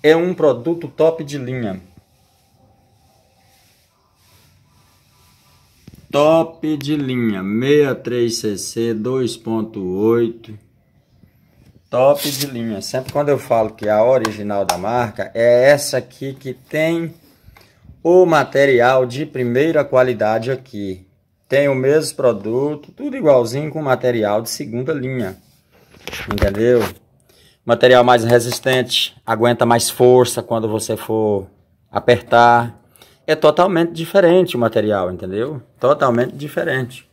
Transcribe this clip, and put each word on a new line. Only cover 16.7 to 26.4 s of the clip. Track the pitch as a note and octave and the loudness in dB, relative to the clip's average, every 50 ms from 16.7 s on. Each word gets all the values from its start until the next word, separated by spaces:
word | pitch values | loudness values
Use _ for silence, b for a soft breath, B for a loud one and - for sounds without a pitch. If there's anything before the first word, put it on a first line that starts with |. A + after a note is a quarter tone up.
| - D3+ D#3 E3 E3+ E3 E3+ D#3 - b b b b b b b b b b b b b b b - _ - | -4 -2 -2 -2 -2 -4 -6 -8 -10 b b b b b b b b b b b b b b b -20 _ 0
o | E3 F3+ F#3 F#3 | 4 6 6 6
material | F3 E3 D3 C3 - - C#3 C#3 C#3 C3 A#2 A#2 B2+ C3+ C3 C3 | 6 4 2 0 0 2 2 2 4 4 4 4 4 4 2 0
de | B2 A#2+ C3+ D#3 | -2 -4 -10 -10
primeira | D#3 - C3 B2 A#2+ A#2+ B2+ D3 E3 D#3+ D3+ C3+ | -8 -6 -6 -4 -2 0 0 0 2 0 0 -2
qualidade | - - B2+ B2+ B2+ A#2+ G#2+ G#2+ G#2+ A2 A2+ A#2 B2+ | 2 2 2 2 2 0 -2 -2 -2 -2 -2 -4 -6
aqui. | C3+ B2+ - _ - G2+ G2+ F#2+ F#2 F#2 _ _ _ _ _ _ _ _ _ | -8 -8 -10 _ -12 -10 -10 -10 -10 -12 _ _ _ _ _ _ _ _ _
Tem | _ C3+ C#3 C#3+ C#3+ | _ 0 0 2 2
o | C3+ | 0
mesmo | C3 B2+ C#3 D3 D#3 D3+ C#3 - | 0 0 2 2 2 0 -4 -6
produto, | - C3+ B2 A#2 G2+ G2+ A2 A#2 B2+ C#3 D3+ D3+ C#3+ - - | 0 0 0 0 0 -6 -4 -4 -2 -2 -4 -6 -8 -14 -20
tudo | _ - C4+ D4 B3+ | _ -12 -10 -10 -8
igualzinho | C4+ G3+ D3+ C3+ B2 A#2+ A2 A#2+ C#3+ D3+ D3+ | 0 2 4 4 4 4 0 -4 -8 -8 -8
com | C#3 D#3+ | -8 -6
material | D3+ C3+ B2+ C3 C3 B2 A#2+ A2+ G#2 G2+ G#2 A2 | -2 -2 -2 0 0 -2 0 0 0 0 0 -2
de | A#2+ A#2 | -4 -6
segunda | - - - A2 A2 A#2+ C3+ D3+ | -10 -10 -10 -8 -8 -8 -6 -6
linha. | D#3+ C#3 B2 C3 C3 B2+ G#2+ F#2 F#2 _ _ _ _ _ _ _ _ _ _ _ _ - - - - - - - | -6 -6 -6 -6 -6 -6 -6 -8 -10 _ _ _ _ _ _ _ _ _ _ _ _ -18 -16 -14 -12 -12 -8 -8
Entendeu? | G2+ G#2 | -4 -2